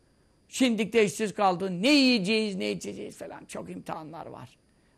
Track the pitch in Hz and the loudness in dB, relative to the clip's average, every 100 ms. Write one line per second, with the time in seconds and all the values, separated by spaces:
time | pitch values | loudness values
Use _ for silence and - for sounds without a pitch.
0 | _ _ _ _ _ - 254 214 208 233 | _ _ _ _ _ 0 2 2 2 2
1 | 202 - 214 208 196 175 190 175 247 294 | 2 0 -4 0 2 2 -2 0 4 6
2 | 262 240 180 220 214 190 208 185 202 180 | 6 4 2 0 0 -2 -4 -4 -8 -10
3 | 208 - - - - - 175 92 - 170 | -12 -12 -14 -14 -14 -12 -12 -12 -10 -12
4 | 156 165 - - 123 _ _ _ _ | -12 -14 -14 -16 -18 _ _ _ _